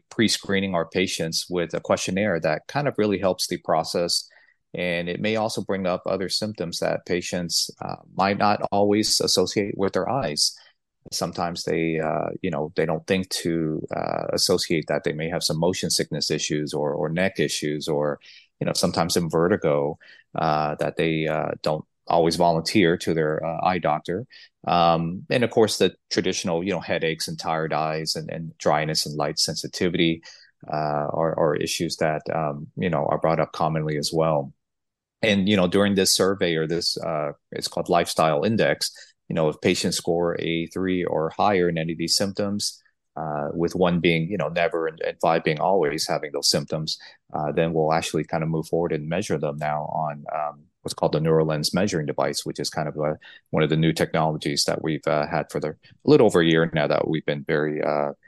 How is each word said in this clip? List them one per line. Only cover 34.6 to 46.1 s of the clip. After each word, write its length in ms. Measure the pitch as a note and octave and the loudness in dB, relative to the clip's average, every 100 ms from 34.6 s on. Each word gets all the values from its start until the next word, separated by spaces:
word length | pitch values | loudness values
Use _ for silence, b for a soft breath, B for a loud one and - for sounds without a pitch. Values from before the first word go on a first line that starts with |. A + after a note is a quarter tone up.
| _ _ _ _ _ _ | _ _ _ _ _ _
And, 260 | A2+ G2+ F#2+ | 2 2 4
you 80 | G#2 | 4
know, 120 | F2+ | 4
during 280 | G2 G2+ G2 | 4 4 4
this 180 | F#2 | 4
survey 420 | - F#2+ G2 F2+ D#2+ | 4 2 2 0 0
or 120 | D#2+ | 0
this, 300 | E2+ - - | -2 -2 -4
uh, 340 | E2 D#2 D2+ - - | -4 -2 -4 -6 -12
it's 160 | - - | -10 -6
called 180 | - E2 | -4 2
Lifestyle 560 | E2+ E2+ - D#2+ D2 | 2 2 2 2 2
Index, 480 | G2 A2 D2 D2+ - B B B - | 2 2 2 2 -4 B B B -6
you 40 | |
know, 160 | E2+ D#2 | 0 0
if 100 | D2 | 2
patients 380 | G2+ F2 F#2+ - | 0 2 0 -2
score 420 | - E2+ E2+ - | -2 0 0 -2
a 280 | D#2+ E2 E2 | -2 -2 -4
three 360 | F#2 F#2 F#2 | -4 -2 0
or 300 | E2+ E2 D#2+ - | 0 -2 -2 2
higher 320 | G2+ G2 F2 | 2 4 2
in 100 | E2 | 0
any 140 | D#2+ | -2
of 60 | E2 | -2
these 180 | E2+ - | 0 0
symptoms, 680 | G2+ F#2+ G2+ G#2 - - b b _ - | 0 -2 -4 -4 -6 -8 b b _ -8
uh, 320 | D#2 D2 D2 | -6 -4 -4
with 240 | E2 E2 F2+ | -2 0 2
one 240 | F2+ F2 | 2 4
being, 300 | E2+ E2 D#2+ | 4 2 0
you 80 | G2+ | -2
know, 100 | D2+ | -2
never 400 | E2+ E2+ E2+ D#2+ | 0 0 0 -4
and, 140 | D#2+ | -4
and 160 | - - | -6 0
five 220 | E2+ E2 | 2 2
being 160 | D#2+ D2+ | 0 0
always 480 | E2+ F#2+ D2 D#2 | 2 2 2 0
having 240 | - | -2